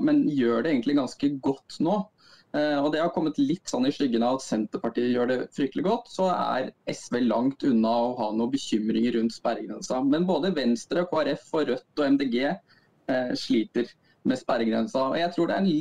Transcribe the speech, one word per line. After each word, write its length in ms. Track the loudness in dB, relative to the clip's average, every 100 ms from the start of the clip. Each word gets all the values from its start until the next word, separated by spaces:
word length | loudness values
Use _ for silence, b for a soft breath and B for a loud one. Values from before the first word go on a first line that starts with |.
men 240 | 2 4 2
gjør 320 | 2 2 2
det 80 | 2
egentlig 240 | 0 2 0
ganske 340 | -2 -2 -2 0
godt 320 | -2 -4 -8 -2
nå. 140 | 0 0 -2 _ b b b -2
Eh, 220 | 0 0
og 80 | 0
det 80 | 0
har 100 | 0
kommet 240 | 0 -2 0
litt 320 | 0 0 -4
sånn 160 | 0
i 80 | 0
skyggen 320 | 0 0 2
av 140 | 2 0
at 80 | -2
Senterpartiet 640 | -4 -2 -4 -4 -2 0
gjør 160 | 2 2
det 100 | 0 -4
fryktelig 320 | -4 -4 -2
godt, 240 | 0 -2 -4
så 220 | -2 0
er 400 | 0 -2 -2 -4 -8 -10
S 220 | -10 -4
V 80 | 0 2
langt 420 | 2 0 0 2
unna 240 | 4 4 2 0
å 100 | -2
ha 140 | -2
noen 220 | 0 0
bekymringer 640 | -2 -2 -2 0 0 2 2
rundt 180 | -2 -2
sperregrensa. 640 | -4 -4 -6 -10 -6 -2
Men 240 | 2 2
både 300 | 2 0 0 0
Venstre, 480 | 0 0 -2 -2
K 160 | 0 0
R 140 | 0
F 180 | -4 -4
og 160 | -2 0
Rødt 320 | -2 -4 -2
og 60 | 2
M 100 | 2
D 140 | 2
G, 160 | 0 0
eh, 880 | -4 -10 _ _ _ -2 -2 0 -4
sliter 560 | 0 0 0 -4 -4 -8 b b -2
med 140 | -2
sperregrensa. 720 | -2 0 0 0 -2 -2 -2
Og 80 | 0
jeg 100 | -2
tror 120 | 0 0
det 100 | 2
er 80 | 2 2